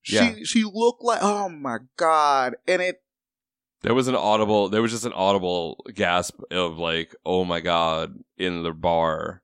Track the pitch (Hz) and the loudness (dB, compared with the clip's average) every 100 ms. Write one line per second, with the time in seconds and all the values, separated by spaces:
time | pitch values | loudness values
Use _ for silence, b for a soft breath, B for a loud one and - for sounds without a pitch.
0 | - 107 - 220 220 233 214 196 233 240 | 0 2 2 0 -2 0 0 2 0 2
1 | 233 226 196 208 196 160 139 113 131 - | -2 0 0 0 -4 -6 -6 -6 -8 -2
2 | 165 160 147 139 127 120 - 180 180 180 | 2 4 4 2 0 -4 -2 0 0 -6
3 | _ _ _ _ _ _ _ _ - 120 | _ _ _ _ _ _ _ _ 0 2
4 | 127 131 98 107 107 107 98 104 113 117 | 2 2 2 2 4 2 2 2 0 -2
5 | 117 - 95 101 90 90 82 - - 98 | -6 0 2 2 2 -2 -4 -8 -14 -2
6 | 92 90 90 - - 90 87 82 85 82 | 0 2 -2 -10 -8 -2 -2 -2 -2 -2
7 | 82 - - 92 90 85 82 85 82 80 | -4 -10 -2 -2 0 -2 0 0 2 0
8 | 80 - - _ 92 87 85 80 85 82 | -4 -10 -20 _ -4 -2 -6 -4 0 0
9 | 82 80 80 90 | 0 -2 -6 -12